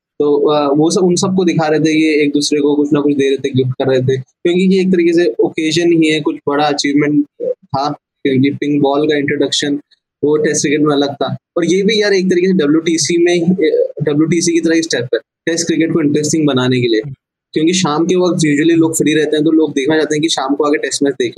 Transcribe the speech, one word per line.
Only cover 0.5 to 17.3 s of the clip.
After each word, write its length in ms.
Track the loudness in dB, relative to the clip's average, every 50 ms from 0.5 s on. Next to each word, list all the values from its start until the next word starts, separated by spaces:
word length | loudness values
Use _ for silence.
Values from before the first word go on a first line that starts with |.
| 0
अ, 200 | 0 0 0 2 2
वो 140 | 2 2
सब, 100 | 2 2
उन 140 | 2 2 2
सबको 300 | 0 0 0 0 0 0
दिखा 220 | 0 2 0 0 2
रहे 120 | 2 2
थे 140 | 2 2 2
कि 300 | 2 2 2 2 2 2
एक 60 | 2
दूसरे 300 | 0 0 0 0 0 0
को 160 | 2 2 2
कुछ 180 | 2 0 0 0
ना 80 | 0
कुछ 120 | 0 0 0
दे 160 | 0 0 0
रहे 80 | 0 -2
थे, 120 | -2 -2
गिफ्ट 220 | -2 0 -2 -2
कर 160 | -2 -4 -2 0
रहे 140 | 0 0
थे, 160 | 0 0 -2 -4
क्योंकि 580 | -4 _ _ _ -2 -2 0 2 2 2 2
ये 60 | 2
एक 100 | 2 2
तरीके 220 | 2 2 2 2 2
से 220 | 2 2 0 0 0
ओकेजन 540 | -2 -2 -2 -4 -4 -2 -2 0 2 2 2
ही 160 | 2 2 2
है, 100 | 0 0
कुछ 160 | -2 -4 -6 -6 -4 -4
बड़ा 180 | -2 0 0
अचीवमेंट 600 | 0 -2 -2 -2 -2 0 0 0 2 2 0 0 -2 _ -8 -6
था, 460 | -6 -6 -6 _ _ -6 -4 -4 -4
क्योंकि 640 | -6 -8 _ _ _ _ -4 -2 0 2 0 0
पिंक 300 | 0 -2 -4 -2 0 0
बॉल 260 | 2 0 0 0 0 0
का 100 | 0 0
इंट्रोडक्शन 640 | -2 -2 -2 -2 -2 -2 -2 -2 -2 -2 -4 -6 -6 _ _ _ _ _ _ -4 -2
वो 140 | 0 0 0
टेस्ट 240 | 0 -2 -2 -2
क्रिकेट 200 | -2 -2 0 0
में 140 | 0 0 0
अलग 180 | 0 0 -2 -4
था। 240 | -6 -6 -6 -6 -8 _ _ -6 -4
और 80 | -2
ये 180 | 0 0 0 0
भी 180 | 0 0 0
यार 120 | 0 0 0
एक 120 | 0 0
तरीके 220 | 0 0 2 2 2
से 60 | 2
डब्ल्यूटीसी 680 | 2 2 2 2 0 0 0 -2 -2 -2 0 0 2 2
में, 180 | 2 2 2
अ, 500 | 2 0 0 2 2 0 2 0 0 -2 -4 -4 -4
डब्ल्यूटीसी 480 | -2 0 0 0 2 0 0 0 0
की 100 | 0 0
तरह 140 | 0 0 0
ही 60 | 0
स्टेप 260 | 0 -2 -4 -4 -4 -4 -4
है 60 | -6
टेस्ट 480 | -6 _ _ _ -6 -6 -4 -4 -2 -2
क्रिकेट 260 | 0 0 0 0 0
को 80 | 0
इंटरेस्टिंग 460 | 0 0 0 0 -2 -2 -2 0 0 0
बनाने 340 | 0 0 0 0 0 0
के 60 | 0 0
लिए, 140 | 0 -2 -2 -4 -10 -18 _ _